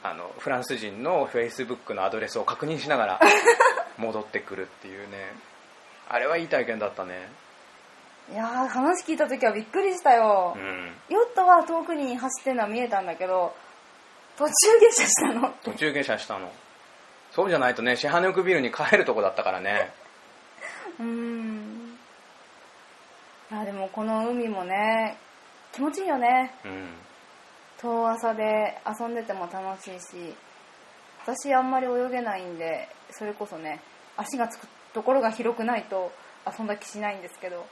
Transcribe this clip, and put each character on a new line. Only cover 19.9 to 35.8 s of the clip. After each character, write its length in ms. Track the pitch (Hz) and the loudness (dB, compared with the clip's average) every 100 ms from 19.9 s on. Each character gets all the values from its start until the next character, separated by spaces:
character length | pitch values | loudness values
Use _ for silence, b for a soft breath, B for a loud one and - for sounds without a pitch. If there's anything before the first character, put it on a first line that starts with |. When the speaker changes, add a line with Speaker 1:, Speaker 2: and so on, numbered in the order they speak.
| - - - - - - | -6 -20 -20 -20 -20 -20
Speaker 2:
<laughs> 520 | - - - 403 - | -18 -16 -14 -16 -10
う 40 | |
ー 20 | 233 | -8
ん。 920 | 233 233 233 226 220 214 226 233 240 - - - - - - - - - - - - - - - | -6 -6 -6 -8 -8 -10 -14 -16 -18 -20 -20 -20 -20 -20 -20 -20 -20 -20 -20 -20 -20 -20 -20 -12
い 40 | 214 | -8
や、 100 | 208 | -8
で 60 | |
も 180 | 202 190 | -6 -6
こ 140 | - | -4
の 260 | 214 220 226 | -2 0 0
海 180 | 247 233 | -2 -2
も 160 | 202 | -4
ね、 540 | 180 190 214 226 220 - - - - - - | -2 0 2 2 0 -6 -18 -20 -20 -20 -20
気 80 | - | -4
持 100 | 285 | -4
ち 100 | 294 | -2
い 40 | 381 | -2
い 20 | |
よ 100 | 277 | 2
ね。 380 | 240 254 254 - | 4 4 2 -6
Speaker 1:
う 40 | 202 | -12
ん。 280 | 190 185 170 - - - - - - - - | -12 -12 -16 -20 -20 -20 -20 -20 -20 -20 -12
Speaker 2:
遠 300 | 240 233 226 | -4 0 0
浅 240 | 226 233 220 | 0 0 0
で 420 | 214 214 214 - - | 2 2 0 -2 -8
遊 220 | 214 233 | -6 -6
ん 80 | 233 | -6
で 80 | |
て 100 | 220 | -6
も 160 | 196 175 | -6 -6
楽 300 | 190 190 190 | -8 -8 -10
し 140 | - 185 | -12 -16
い 40 | |
し、 360 | 175 180 170 156 - - - - - - - - | -16 -14 -14 -16 -20 -20 -20 -20 -20 -20 -20 -16
私 300 | - 254 285 | -8 -8 2
あ 80 | 262 | 2
ん 100 | 254 | 4
ま 80 | 262 | 0
り 80 | 254 | 0
泳 220 | 247 247 | -2 -2
げ 120 | 247 | -2
な 160 | 240 190 | -4 -6
い 60 | |
ん 160 | 180 170 | -8 -8
で、 300 | 165 151 - - - | -6 -6 -8 -18 -20
そ 160 | - 214 | -12 -10
れ 80 | |
こ 140 | 208 208 | -8 -10
そ 100 | 165 | -10
ね、 240 | 160 151 - - - - | -10 -10 -12 -20 -18 -12
足 200 | 208 262 | -8 -2
が 100 | 226 | -4
つ 120 | - | -4
く 80 | - - - | -20 -20 -12
と 80 | - | -6
こ 120 | 220 | 2
ろ 80 | 269 | 2
が 100 | 226 | 2
広 260 | 220 226 233 | 0 -4 -2
く 60 | |
な 140 | 226 | -2
い 60 | 233 | -2